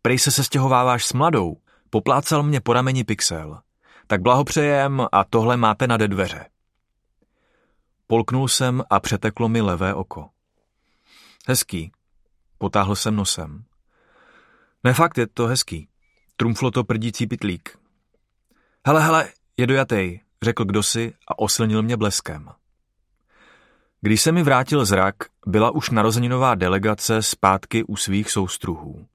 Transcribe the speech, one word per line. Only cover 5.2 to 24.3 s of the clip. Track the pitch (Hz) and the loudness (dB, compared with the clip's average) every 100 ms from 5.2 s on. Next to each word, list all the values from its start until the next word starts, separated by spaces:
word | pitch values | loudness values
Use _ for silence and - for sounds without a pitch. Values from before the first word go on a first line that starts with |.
tohle | 98 117 110 123 | 2 2 2 4
máte | 110 107 127 | 2 2 0
nade | 113 107 | 2 2
dveře.“ | 98 92 - - _ _ _ _ _ _ _ _ _ _ _ _ _ _ _ _ | 0 -2 -6 -16 _ _ _ _ _ _ _ _ _ _ _ _ _ _ _ _
Polknul | 113 110 127 131 | 0 0 -2 0
jsem | - 127 123 - | 0 0 -2 0
a | 98 | 0
přeteklo | - 104 107 - 117 | 0 -4 -4 -2 0
mi | 113 | 0
levé | 101 87 95 | 0 0 -2
oko. | 95 95 - 76 _ _ _ _ _ _ _ _ _ - _ - | -4 -10 -14 -18 _ _ _ _ _ _ _ _ _ -20 _ -4
„Hezký,“ | 127 - 90 82 _ _ _ _ _ _ _ | -2 -2 -8 -10 _ _ _ _ _ _ _
potáhl | 98 - 98 104 | -2 0 0 -2
jsem | 113 107 | -2 -2
nosem. | 98 - 78 78 117 _ _ _ _ _ _ _ _ _ _ _ | -2 -4 -8 -14 -20 _ _ _ _ _ _ _ _ _ _ _
„Ne, | 123 | 0
fakt, | 127 165 127 | 2 2 2
je | 117 | -4
to | - 117 | -2 -2
hezký.“ | 127 - 82 73 _ _ _ _ - | -2 -4 -10 -14 _ _ _ _ -2
Trumflo | 117 113 131 | -2 0 0
to | 127 | 0
prdící | 117 113 113 - 110 | -2 -2 -4 -4 -6
pytlík. | 120 104 87 - - _ _ _ _ _ _ _ _ _ _ 135 | -4 -6 -6 -12 -20 _ _ _ _ _ _ _ _ _ _ 0
„Hele, | 156 | 2
hele, | 160 160 143 _ _ - | 4 2 0 _ _ -4
je | 123 | 0
dojatej,“ | 135 135 110 92 87 _ _ | 0 0 -2 -2 -8 _ _
řekl | 117 117 101 | -4 -2 0
kdosi | 101 101 117 117 - - | 0 0 -2 -6 -10 -10
a | - | -4
oslnil | 107 - 113 107 | -2 0 0 0
mě | 110 120 | 0 -2
bleskem. | 104 - - 76 69 - _ _ _ _ _ _ _ _ _ _ _ _ _ _ | -2 -2 -8 -12 -16 -20 _ _ _ _ _ _ _ _ _ _ _ _ _ _
Když | 107 107 | 0 2
se | 160 | 2